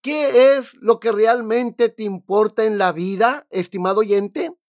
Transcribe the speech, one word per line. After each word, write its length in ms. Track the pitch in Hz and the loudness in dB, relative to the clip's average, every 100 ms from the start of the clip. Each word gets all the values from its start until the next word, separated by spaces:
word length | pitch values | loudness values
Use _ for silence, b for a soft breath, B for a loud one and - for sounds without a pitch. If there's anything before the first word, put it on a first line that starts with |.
¿Qué 560 | 262 302 285 220 262 277 | -6 -4 2 6 6 4
es 180 | 247 | -2
lo 260 | _ 214 233 | _ -2 0
que 100 | 226 | 0
realmente 760 | 208 220 247 220 233 247 - 233 | 0 2 0 -2 -2 -2 -2 -2
te 160 | 226 | -2
importa 600 | 214 190 _ 202 214 214 | -8 -8 _ 0 0 0
en 140 | 220 208 | -2 0
la 140 | 185 | -2
vida, 560 | 160 185 196 226 285 - | -2 -6 0 -2 -2 -8
estimado 500 | 190 175 196 180 196 | -8 -6 -4 -2 0
oyente? 560 | 214 202 202 294 330 349 | 0 0 -2 -6 -8 -10